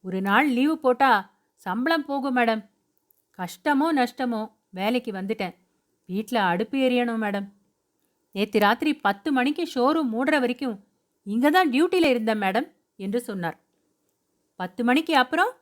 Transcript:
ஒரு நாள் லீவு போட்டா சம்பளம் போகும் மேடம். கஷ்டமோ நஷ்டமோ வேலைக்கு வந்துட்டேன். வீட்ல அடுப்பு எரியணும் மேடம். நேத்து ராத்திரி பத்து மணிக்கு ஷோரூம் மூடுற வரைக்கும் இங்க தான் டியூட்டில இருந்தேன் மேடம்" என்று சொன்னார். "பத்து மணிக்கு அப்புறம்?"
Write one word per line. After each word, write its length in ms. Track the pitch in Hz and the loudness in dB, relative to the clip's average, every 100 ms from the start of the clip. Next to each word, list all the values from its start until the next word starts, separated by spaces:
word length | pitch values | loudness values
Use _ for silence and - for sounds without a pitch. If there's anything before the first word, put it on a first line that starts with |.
ஒரு 140 | 185 190 | -6 -4
நாள் 280 | 196 208 294 | 2 2 2
லீவு 260 | 247 285 320 | 2 0 2
போட்டா 340 | 262 247 269 214 190 _ _ _ 190 | 0 4 4 4 0 _ _ _ -6
சம்பளம் 380 | 202 269 330 | -2 0 0
போகும் 320 | 285 277 269 247 | -2 -4 -2 0
மேடம். 260 | 233 220 - _ _ _ _ _ _ - | 0 0 -8 _ _ _ _ _ _ -12
கஷ்டமோ 480 | 180 - 302 277 320 | -12 -6 0 0 2
நஷ்டமோ 480 | 294 240 - 247 226 220 _ _ | 0 -2 -2 -6 -4 -8 _ _
வேலைக்கு 400 | 185 202 247 240 | -6 -2 -2 -4
வந்துட்டேன். 420 | 190 196 220 185 - _ _ _ _ - | -8 -6 -6 -6 -10 _ _ _ _ -8
வீட்ல 280 | 190 220 240 | -6 -2 0
அடுப்பு 340 | 185 180 226 269 | 2 0 -2 0
எரியணும் 440 | 262 247 240 226 | 2 2 0 -2
மேடம். 240 | 214 202 196 _ _ _ _ _ _ _ _ | -4 -6 -8 _ _ _ _ _ _ _ _
நேத்து 240 | 196 208 208 | -4 0 4
ராத்திரி 340 | 202 233 302 294 | 4 2 0 0
பத்து 320 | 202 202 311 | -2 -2 -2
மணிக்கு 320 | 262 254 302 339 | 0 0 -2 -4
ஷோரூம் 460 | 254 247 320 269 | 0 2 2 -2
மூடுற 260 | 220 277 302 | -2 0 0
வரைக்கும் 380 | 247 247 269 208 _ _ _ _ 202 | 0 -2 -6 -8 _ _ _ _ -6
இங்க 240 | 220 294 | 2 4
தான் 200 | 349 339 | 4 2
டியூட்டில 380 | 247 349 370 311 | 2 2 2 2
இருந்தேன் 340 | 240 220 214 | 2 0 0
மேடம்" 260 | 196 208 311 _ _ - | 0 -2 -4 _ _ -10
என்று 220 | 196 233 | -4 -4
சொன்னார். 360 | 240 196 170 - _ _ _ _ _ _ _ _ _ - | -4 -6 -6 -8 _ _ _ _ _ _ _ _ _ -12
"பத்து 240 | 180 - | -10 -4
மணிக்கு 320 | 240 262 320 294 | 0 0 2 0
அப்புறம்?" 360 | 247 320 427 - | 2 0 -2 -4